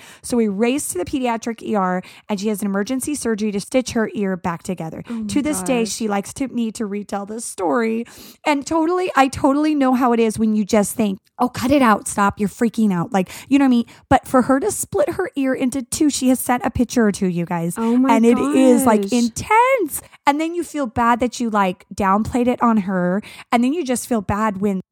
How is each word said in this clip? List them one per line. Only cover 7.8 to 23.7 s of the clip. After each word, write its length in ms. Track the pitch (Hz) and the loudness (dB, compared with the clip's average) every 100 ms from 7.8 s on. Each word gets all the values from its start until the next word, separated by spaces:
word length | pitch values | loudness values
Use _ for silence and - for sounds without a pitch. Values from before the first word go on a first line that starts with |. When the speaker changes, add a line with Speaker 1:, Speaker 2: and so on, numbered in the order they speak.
| 226 226 233 - - - 320 | 0 -2 -6 -14 -20 -6 -2
Speaker 1:
And 220 | 285 - | -2 0
totally, 420 | 320 320 359 370 - | 0 0 0 0 2
I 140 | 269 | 0
totally 440 | - 285 285 311 | 2 0 2 0
know 200 | 302 262 | 2 2
how 180 | 247 254 | 2 2
it 80 | 233 | 2
is 180 | 226 214 | 0 0
when 160 | 220 214 | 0 0
you 80 | 196 | 2
just 300 | 214 196 - | 0 0 0
think, 220 | 214 190 _ - | -2 -4 _ -4
"Oh, 80 | 247 | -4
cut 240 | - 247 | -2 2
it 100 | 285 | 4
out. 280 | 240 202 - | 4 2 0
Stop. 320 | - 202 - | 0 0 0
You're 80 | 202 | -4
freaking 420 | - 233 - 214 | 0 -2 2 0
out." 220 | 180 165 | 0 0
Like, 160 | 196 180 - - | -2 -2 -8 0
you 100 | 277 | 2
know 60 | |
what 40 | 269 | 4
I 100 | 240 | 2
mean? 80 | - - _ | -2 -12 _
But 180 | - - | 0 4
for 140 | 262 | 2
her 160 | 233 262 | 4 2
to 120 | 403 | 0
split 400 | - - 403 - | -4 -4 -2 -2
her 200 | 330 359 - | -2 -6 -4
ear 160 | 262 | -2
into 280 | 254 262 277 | 0 -2 -2
two, 260 | 240 - 302 | -6 0 0
she 180 | - 254 | 2 2
has 140 | 254 | 2
sent 220 | - 247 247 | 0 -2 0
a 60 | |
picture 340 | - 240 247 214 | -2 0 2 2
or 60 | |
two, 160 | - 185 | 2 -2
you 180 | 175 165 | -2 -2
guys. 300 | 175 170 196 | -2 -4 -2
Speaker 2:
Oh 180 | 226 240 | 0 2
my 180 | 262 226 | 4 6
Speaker 1:
And 100 | 233 | 6
it 100 | 240 | 4
is, 440 | 262 294 262 247 | 2 4 6 6
like, 200 | 262 214 | 4 2
Speaker 2:
gosh. 80 | 196 | 2
Speaker 1:
intense. 880 | 240 240 - - 440 494 539 320 - - - - | 0 0 -4 2 4 4 2 0 -6 -14 -2 0
And 160 | 285 | 0
then 140 | 320 339 | -2 -4
you 80 | |
feel 240 | 302 294 262 | -6 -4 -4
bad 320 | 247 233 240 | 0 0 2
that 200 | 247 - | 0 -2
you, 120 | 233 | -2
like, 340 | 208 190 185 _ | 0 0 -2 _
downplayed 540 | 190 196 202 220 247 240 | -2 2 2 0 0 0
it 120 | 247 | 2
on 140 | 240 220 | 2 2
her. 440 | 185 185 180 190 - - - | 0 0 0 -2 -6 -16 -2
And 120 | 240 | 0
then 100 | 247 | 2